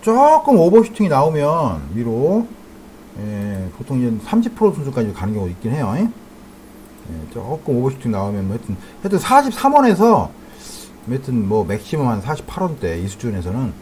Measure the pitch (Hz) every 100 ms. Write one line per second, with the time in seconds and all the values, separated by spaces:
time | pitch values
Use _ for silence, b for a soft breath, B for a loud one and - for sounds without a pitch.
0 | - 233 285 311 302 233 170 214 220 -
1 | 202 139 151 156 143 165 139 80 71 98
2 | 117 113 143 208 233 - - - - -
3 | - - 104 104 101 98 92 - - 131
4 | 123 110 - 220 233 233 214 147 139 127
5 | 110 92 95 107 92 87 110 143 117 123
6 | 226 - - - - - - - - -
7 | - 82 78 - 107 151 - 123 131 135
8 | 120 104 101 104 95 110 - 98 B B
9 | 190 190 - 269 269 - 269 294 254 180
10 | 226 196 87 - B B B B B -
11 | - 127 135 123 98 107 92 104 - 156
12 | 131 107 101 151 - - 185 143 90 85
13 | 98 98 120 101 87 107 127 73